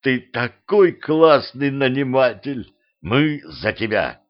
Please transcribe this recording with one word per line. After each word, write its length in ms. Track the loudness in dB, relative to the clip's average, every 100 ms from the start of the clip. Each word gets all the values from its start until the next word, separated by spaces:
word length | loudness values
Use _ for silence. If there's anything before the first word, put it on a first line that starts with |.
«Ты 180 | -2 -4
такой 720 | -6 -8 -8 _ -2 2 2
классный 760 | 0 -4 4 6 6 2 -6 -4
наниматель! 1000 | 0 -2 -2 -2 0 0 -2 -10 -10 -12 _ _ _
Мы 400 | -2 0 0 -4
за 300 | -12 -6 -6
тебя!» 480 | -4 -4 -2 -4 -8